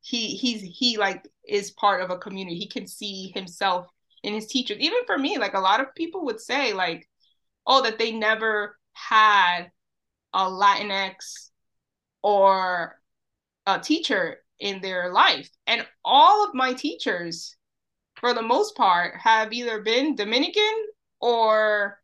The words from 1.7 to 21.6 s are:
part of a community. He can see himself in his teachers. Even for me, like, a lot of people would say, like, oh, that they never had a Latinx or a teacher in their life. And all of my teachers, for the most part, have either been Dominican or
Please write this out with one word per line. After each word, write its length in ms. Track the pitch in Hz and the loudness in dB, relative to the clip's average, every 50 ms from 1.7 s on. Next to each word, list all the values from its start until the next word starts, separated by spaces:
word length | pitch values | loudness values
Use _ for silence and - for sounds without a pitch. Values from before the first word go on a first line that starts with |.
| - | -8
part 300 | _ - 208 196 180 185 | _ 0 2 2 2 -2
of 80 | 180 | -4
a 80 | 180 175 | -6 -8
community. 380 | - 208 196 190 190 180 170 | -8 -12 -10 -10 -8 -8 -8
He 120 | 175 202 - | -10 -10 -10
can 180 | - 240 196 | -10 -12 -12
see 460 | 180 - - 214 208 196 190 190 190 185 | -12 -16 -14 -12 -12 -12 -12 -14 -12 -12
himself 520 | 202 190 180 175 - 202 196 180 180 180 _ _ _ _ _ _ _ - | -12 -12 -12 -8 -4 -2 0 0 -2 -4 _ _ _ _ _ _ _ -10
in 100 | 202 208 | -6 -6
his 140 | 214 214 | -6 -8
teachers. 320 | - - 262 247 - 208 208 | -4 -4 -4 -4 -4 -6 -4
Even 220 | 240 320 403 494 494 | -4 -2 0 -2 -2
for 120 | - 381 320 | 0 -2 -2
me, 200 | 269 294 415 302 | 0 -2 -2 -2
like, 160 | 220 196 196 | -2 -2 -2
a 60 | 196 | 0
lot 200 | 190 185 202 254 | 2 2 2 2
of 140 | 277 269 - | 0 -4 -6
people 300 | - 330 330 - 381 339 | -8 -8 -6 -6 -6 -6
would 140 | 269 220 220 | -6 -6 -8
say, 320 | - - 240 277 277 240 202 | -8 -4 -4 -2 -2 -2 -2
like, 360 | 190 185 175 170 165 - _ _ _ _ _ _ _ _ _ _ _ _ | -2 -2 -4 -4 -8 -12 _ _ _ _ _ _ _ _ _ _ _ _
oh, 160 | - 254 269 262 | 2 2 4 4
that 160 | 226 220 220 | 2 0 0
they 140 | 226 226 220 | -2 -2 -2
never 680 | 220 214 214 220 214 220 220 214 208 208 208 - _ _ _ _ | -2 0 0 0 0 0 -2 -2 -2 -4 -6 -10 _ _ _ _
had 800 | - - - 233 220 214 214 208 202 185 175 175 175 175 175 _ _ _ _ _ _ _ _ _ _ _ _ - | -16 -6 0 4 6 6 6 6 6 4 4 2 -2 -6 -10 _ _ _ _ _ _ _ _ _ _ _ _ -2
a 120 | 185 190 | -2 -2
Latinx 1040 | 185 190 185 202 202 202 - 208 208 196 196 196 190 190 _ - - - - - - _ _ _ _ _ _ _ _ _ _ _ _ _ _ - | -2 0 2 4 4 4 2 -2 -4 -4 -4 -4 -4 -8 _ -18 -18 -18 -18 -20 -20 _ _ _ _ _ _ _ _ _ _ _ _ _ _ 0
or 760 | 208 208 202 196 196 190 190 185 185 180 175 165 - - _ _ _ _ _ _ _ _ _ _ _ _ _ _ | 2 4 6 6 6 6 4 0 -2 -2 -4 -4 -8 -12 _ _ _ _ _ _ _ _ _ _ _ _ _ _
a 140 | 196 190 - | -2 -2 -2
teacher 580 | - - 302 330 330 - 247 196 175 160 - - _ _ _ _ | 0 0 -2 0 0 -2 -2 -2 -2 -4 -6 -12 _ _ _ _
in 200 | - 202 196 190 | -8 -8 -8 -6
their 320 | 185 190 185 180 175 180 180 | -8 -6 -6 -4 -6 -2 2
life. 360 | 208 311 381 180 139 - - _ _ _ | 4 4 4 4 0 -6 -14 _ _ _
And 180 | - 226 226 214 - _ _ _ | -4 -4 -4 -4 -10 _ _ _
all 420 | - 247 269 311 349 415 415 415 | 4 6 8 8 8 8 6 2
of 80 | 392 - | 0 0
my 200 | 254 262 254 254 | -2 -2 -2 -2
teachers, 840 | 254 - 294 - - - 254 196 175 175 170 165 170 - - - _ _ _ _ _ _ _ _ _ _ _ _ | -4 -6 -8 -8 -4 -4 -4 -4 -4 -4 -8 -10 -12 -14 -16 -18 _ _ _ _ _ _ _ _ _ _ _ _
for 180 | - - 247 240 | -4 0 0 0
the 80 | 233 226 | 0 0
most 340 | 226 240 302 415 415 - | 0 2 2 2 0 0
part, 380 | - 240 196 175 175 175 165 - 185 | 0 2 4 4 2 0 -2 -6 -2
have 340 | - 233 226 220 220 214 220 | 2 4 4 4 2 -2 -6
either 280 | 240 247 240 226 214 | -8 -6 -6 -6 -4
been 340 | 202 220 226 247 277 311 277 | -2 0 0 0 0 0 -2
Dominican 720 | - 208 208 226 254 294 359 - 415 427 427 440 440 440 427 - _ _ _ _ _ | -2 -2 0 0 0 0 0 0 0 0 0 0 -4 -6 -8 -12 _ _ _ _ _
or 760 | - 240 240 233 226 220 214 214 | -2 0 2 2 4 4 4 4